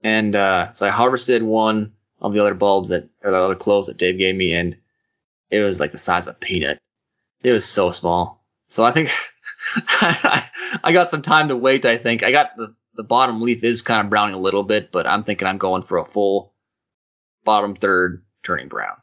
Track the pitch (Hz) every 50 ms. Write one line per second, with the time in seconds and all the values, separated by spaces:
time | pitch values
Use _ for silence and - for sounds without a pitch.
0 | - 110 110 110 107 104 101 101 98 95 95 90 85 - - - 101 98 - -
1 | 120 131 131 123 - 127 127 117 113 110 110 110 110 107 107 107 104 107 _ _
2 | _ _ _ _ - 101 101 104 104 104 98 92 101 101 98 98 92 85 90 85
3 | 76 - _ _ - 101 95 92 92 95 95 92 - 107 101 101 95 - - -
4 | - 90 90 92 95 92 95 95 92 85 82 85 87 87 80 _ _ _ _ _
5 | _ _ _ _ _ _ _ _ _ _ - 104 104 101 95 87 73 76 - -
6 | - - 87 87 - - 58 _ - - 92 90 78 69 73 - _ _ _ _
7 | _ _ _ _ _ _ _ _ - 127 120 107 - - - 104 95 90 85 -
8 | - 87 87 87 85 - - _ _ _ _ _ _ _ - - 113 123 127 160
9 | 160 - - - - - _ _ _ - - _ - - - 226 - - - -
10 | 214 175 165 - - - - 139 - - - - - - - 185 - - 165 180
11 | 175 - - 151 135 165 156 156 156 147 135 120 120 131 135 131 120 123 117 117
12 | 117 117 117 110 98 110 127 147 143 - - 113 113 104 _ _ _ _ _ -
13 | 110 - 123 123 131 127 113 110 117 120 120 117 110 117 120 117 - - 117 107
14 | 104 101 107 104 104 107 95 95 92 95 98 101 101 98 107 107 87 - - -
15 | 98 - 90 104 104 107 104 90 98 95 95 98 98 95 92 92 - - - 85
16 | 80 - _ 104 101 101 98 101 98 _ _ _ _ _ _ _ _ _ _ _
17 | _ _ _ _ _ _ _ _ _ - 107 104 101 101 98 92 - 98 95 92
18 | 90 90 87 87 _ _ _ _ - - 90 73 64 73 - 53 52 - - _